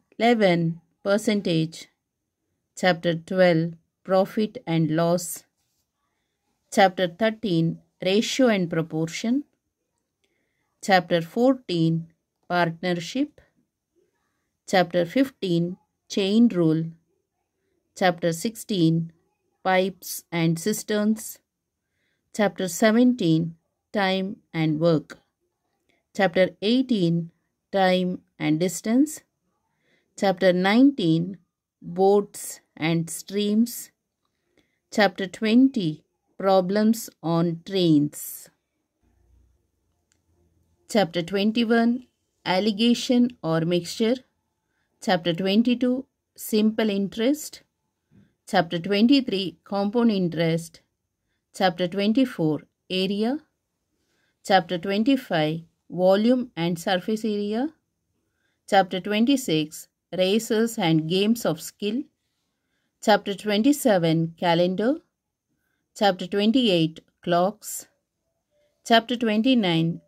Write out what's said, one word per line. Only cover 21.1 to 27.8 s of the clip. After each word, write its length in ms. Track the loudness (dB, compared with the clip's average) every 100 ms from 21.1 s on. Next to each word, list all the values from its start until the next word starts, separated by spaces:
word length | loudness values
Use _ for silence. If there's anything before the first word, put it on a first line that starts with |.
| -2 -8 -18 _ _ _ _ _ _ _ _ _ -2
Chapter 320 | -2 -2 -8
seventeen, 840 | 0 2 4 4 2 2 2 0 -8 _ _ _
Time 440 | -4 -2 -2 -6 -10 _
and 260 | -2 -2 0
Work. 400 | 2 0 -2 -18 _ _ _ _ _ _ _ _ _
Chapter 360 | -2 0 2 0 0
eighteen, 680 | 0 0 0 0 2 0 -4 _ _ _ _
Time 480 | 0